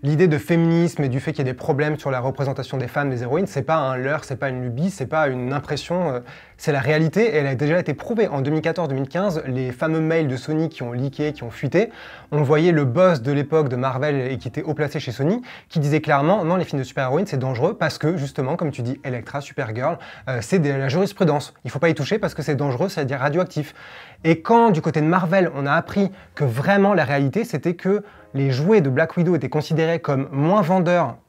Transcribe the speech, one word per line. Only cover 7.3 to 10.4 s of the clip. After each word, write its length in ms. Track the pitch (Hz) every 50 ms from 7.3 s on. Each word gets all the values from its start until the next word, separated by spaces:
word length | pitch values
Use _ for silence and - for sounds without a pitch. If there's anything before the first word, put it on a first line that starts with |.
| 214
elle 100 | 151 143
a 80 | 139 135
déjà 240 | 117 147 143 160 180
été 140 | - - 143
prouvée. 340 | - - - 233 214 220
En 140 | 151 139 139
deux 100 | 135 139
mille 120 | 156 156 151
quatorze, 260 | 165 160 180 170 147
deux 60 | 135
mille 160 | 131 139 135
quinze, 320 | - 170 190 208 156 156 -
les 260 | 131 127 127 131 127 123
fameux 280 | - 170 160 160 160
mails 260 | 160 156 160 165 160
de 100 | 139 127
Sony 340 | 127